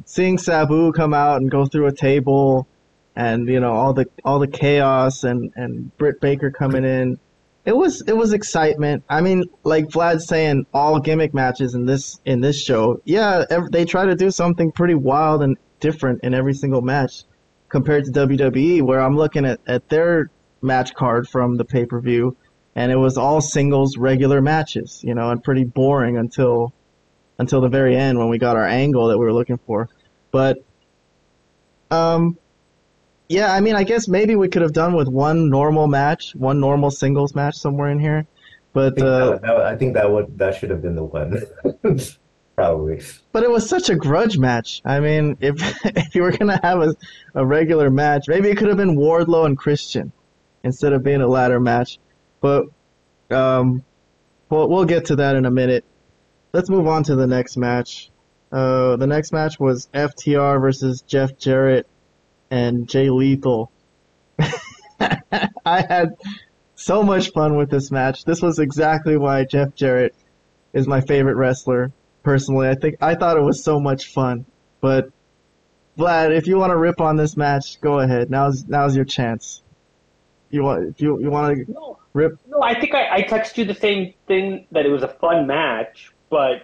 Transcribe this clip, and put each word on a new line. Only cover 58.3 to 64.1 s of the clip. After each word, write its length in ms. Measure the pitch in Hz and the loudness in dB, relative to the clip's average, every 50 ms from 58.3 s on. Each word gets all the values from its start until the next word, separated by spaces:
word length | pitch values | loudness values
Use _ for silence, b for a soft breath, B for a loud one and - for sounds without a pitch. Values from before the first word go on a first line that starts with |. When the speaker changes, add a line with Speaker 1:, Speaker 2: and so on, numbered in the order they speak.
| _ _ _ _ | _ _ _ _
Speaker 1:
Uh, 460 | 135 135 131 131 127 127 127 127 123 123 | -4 -2 0 0 2 2 2 2 2 0
the 100 | 135 139 | 0 0
next 240 | 147 156 151 - | 0 -2 -2 -2
match 280 | - 156 156 151 156 - | -2 -2 -2 -2 -2 -2
was 280 | 139 131 127 120 - - - | 0 0 0 -2 -4 -8 -6
F 200 | 139 147 143 - | -4 -4 -4 -4
T 200 | - - 147 147 | -6 -2 0 0
R 240 | 143 143 143 139 135 | 2 2 2 2 2
versus 420 | 131 135 131 - 135 131 123 127 | 2 0 0 0 -2 -4 -4 -6
Jeff 360 | - - - 135 135 131 135 - | -6 -4 -2 0 0 -2 -4 -4
Jarrett 480 | - 135 131 131 135 135 131 123 - _ _ _ _ _ _ _ _ _ _ _ _ - | -2 0 2 2 4 4 2 2 0 _ _ _ _ _ _ _ _ _ _ _ _ -6
and 360 | 131 123 120 120 120 120 120 120 | -2 -2 0 0 -2 -2 -4 -2
Jay 220 | - 131 135 135 | 0 0 2 2
Lethal. 640 | 127 131 135 139 135 135 139 131 123 110 113 - _ _ _ _ _ _ _ _ | 2 2 2 2 2 0 0 0 -2 -2 -2 -6 _ _ _ _ _ _ _ _